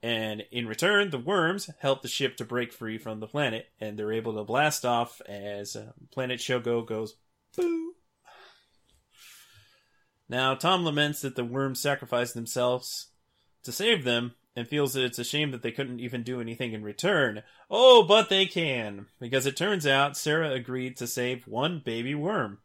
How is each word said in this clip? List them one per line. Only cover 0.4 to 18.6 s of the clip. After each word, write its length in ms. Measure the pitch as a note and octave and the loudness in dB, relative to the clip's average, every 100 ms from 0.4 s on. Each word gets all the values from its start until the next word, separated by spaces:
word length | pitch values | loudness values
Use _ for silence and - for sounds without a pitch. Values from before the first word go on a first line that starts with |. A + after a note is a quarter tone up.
| G#2 | -8
in 160 | A#2+ A#2 | -6 -6
return, 440 | A2 F3+ G#3 G3+ | -2 2 2 2
the 80 | C#3 | -4
worms 520 | B2+ G3 E3 G3 - - | -2 0 2 0 -6 -4
help 240 | C#3 C3+ | -2 -2
the 60 | A#2+ | -2
ship 280 | - C3+ - | -2 -2 -4
to 60 | |
break 280 | A2 B2 A#2+ | -6 -4 -4
free 260 | - A2 A2 | -8 -10 -8
from 220 | A2+ A2 | -8 -10
the 80 | G#2+ | -8
planet, 420 | D3 C#3 A2 - _ | -2 -2 -2 -10 _
and 160 | G#2+ G#2+ | -10 -6
they're 160 | G#2+ | -4
able 220 | A2 A2+ | -2 -4
to 80 | G#2+ | -6
blast 420 | G#2 A#2+ D3+ C#3+ | -2 2 2 0
off 360 | B2 A#2+ A#2+ - | 0 0 0 -6
as, 540 | - G2+ G2+ G2+ G2+ A2 | -16 -12 -10 -10 -10 -12
uh, 160 | A2 - - | -14 -20 -14
Planet 300 | - B2+ B2+ | -8 -6 -6
Shogo 440 | - B2+ A#2+ A#2 | -2 -2 0 -2
goes, 300 | A2+ A2 A2 - _ _ _ - | -2 -6 -6 -10 _ _ _ -2
"Boo." 380 | F4 E4 E4 F4+ _ _ _ - - _ _ _ _ _ _ _ - - - - _ _ _ _ _ _ _ | -2 -2 -6 -14 _ _ _ -20 -20 _ _ _ _ _ _ _ -20 -20 -20 -20 _ _ _ _ _ _ _
Now, 260 | B2 C3 | 0 0
Tom 300 | C3 F3+ F#3 | 2 2 2
laments 360 | E3+ D3 D3 D3 | 2 2 0 0
that 160 | C#3 B2 | -6 -4
the 80 | |
worms 360 | A#2+ B2+ C#3 C3 | -4 -2 -2 -2
sacrificed 540 | D3 C#3 B2 A#2+ A#2+ | -2 -2 -2 -2 -2
themselves 760 | A#2+ A2+ - B2 B2 - - - _ _ _ _ _ | -4 -6 0 0 0 -4 -12 -14 _ _ _ _ _
to 80 | - | -10
save 320 | B2 G#3 G#3+ | -2 2 2
them, 300 | B2 A#2 A#2+ - _ - | 2 0 -2 -10 _ -10
and 100 | A#2 | -4
feels 260 | D3 C#3+ | 0 0
that 100 | C3+ | 0
it's 140 | B2+ A#2+ | -2 -2
a 60 | |
shame 260 | A#2+ D3 D3+ | -4 -2 -2
that 120 | B2+ | -4
they 100 | A#2+ | -6
couldn't 280 | A2+ C3+ B2 | -6 -8 -6
even 220 | A#2+ B2 | -8 -6
do 180 | A#2+ B2+ | -6 -6
anything 320 | A#2 A#2 B2 | -6 -6 -6
in 100 | A2 | -6
return. 600 | G#2+ G#2 F3 F#3 C3 G#2+ - - - | -10 -4 0 2 2 -2 -14 -20 -4
Oh, 320 | G#3 B3+ A#3+ | 8 12 12
but 240 | F3 G#3+ G3+ | 12 6 6
they 180 | F#3+ F#3+ | 2 2
can, 600 | F3+ | 0